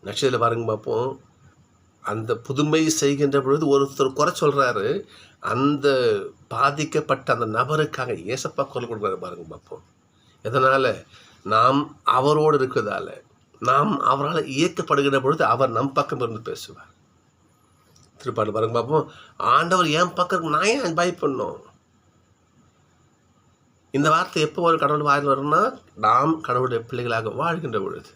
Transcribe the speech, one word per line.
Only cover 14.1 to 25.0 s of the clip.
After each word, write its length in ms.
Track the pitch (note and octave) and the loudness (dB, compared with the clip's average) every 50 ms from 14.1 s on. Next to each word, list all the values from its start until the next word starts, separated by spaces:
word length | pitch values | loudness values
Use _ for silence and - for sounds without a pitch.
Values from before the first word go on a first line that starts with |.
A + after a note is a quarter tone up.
| C3 C#3 C#3+ C#3+ E3+ E3 D3 | 2 2 0 -2 -2 -2 -4
இயக்கப்படுகின்ற 760 | - C3+ C3+ D#3+ F3+ - - E3 - D#3 C#3+ C#3+ C#3 C3+ C#3 B2+ | -4 0 0 0 0 0 -4 -2 0 0 2 2 2 2 2 2
பொழுது 220 | C3+ D3+ D#3+ D#3 | 0 0 2 2
அவர் 260 | A2 A2+ A#2+ C3+ B2+ | 2 2 2 2 0
நம் 220 | A2+ A2 B2+ C#3 C3+ | 2 0 -2 0 0
பக்கம் 280 | - C#3+ - - B2+ | -2 -2 -2 -2 -4
இருந்து 200 | B2 A2+ A2+ G#2+ | -4 -4 -6 -8
பேசுவார். 500 | - - F2+ - - - - - - - _ _ _ _ _ _ _ _ _ _ _ _ _ _ _ _ _ _ _ _ _ _ _ _ _ _ - | -8 -10 -10 -10 -12 -18 -18 -20 -20 -20 _ _ _ _ _ _ _ _ _ _ _ _ _ _ _ _ _ _ _ _ _ _ _ _ _ _ -10
திருப்பாடல் 300 | B2+ A#2 A2+ G#2+ G#2+ G2+ | -8 -4 -2 -2 -2 -2
பாருங்க 200 | A2+ A2 A2 A2+ | -2 -2 0 0
பார்ப்போம், 380 | A#2 A2+ B2 D3 D#3+ - - - - - - - | -2 -2 0 0 -2 -2 -2 -10 -20 -20 -20 -12
"ஆண்டவர் 500 | _ - G#2 B2 C#3+ D#3+ F3 F#3 F#3 F3+ | _ 0 2 2 2 2 2 2 2 2
என் 260 | D#3+ D3 D#3 F3+ F3+ - | 2 2 2 0 0 0
பக்கம் 300 | - F3+ F3+ F#3+ F3+ E3 | -2 -2 0 0 -2 -2
இருக்கு, 160 | D#3+ D3 D3+ | 0 -2 0
நான் 60 | F3+ | 2
ஏன் 300 | G3+ A#3 C#4 B3+ F#3 D#3+ | 2 0 0 -2 -2 -2
பயப்படணும்?" 680 | D#3 F3 F3+ F3 - - D3 C3+ B2 G#2+ E2+ D2+ - - - _ _ _ _ _ _ _ _ _ _ _ _ _ _ _ _ _ _ _ _ _ _ _ _ _ _ _ _ _ _ _ _ _ _ _ _ _ _ _ _ _ _ _ _ | 0 0 -2 -2 -2 -4 -4 -2 -2 -6 -6 -8 -12 -18 -20 _ _ _ _ _ _ _ _ _ _ _ _ _ _ _ _ _ _ _ _ _ _ _ _ _ _ _ _ _ _ _ _ _ _ _ _ _ _ _ _ _ _ _ _
இந்த 200 | _ C#3 C#3+ D#3 | _ 0 2 4
வார்த்தை 320 | D#3 E3 F3+ F3+ - E3 D#3 | 4 2 2 0 0 0 0
எப்போ 200 | D3+ D#3 - F3 | 0 0 0 2
ஒரு 160 | E3 E3 D#3 | 2 2 4
கடவுள் 240 | D3 C#3 D3+ D3+ | 2 2 0 2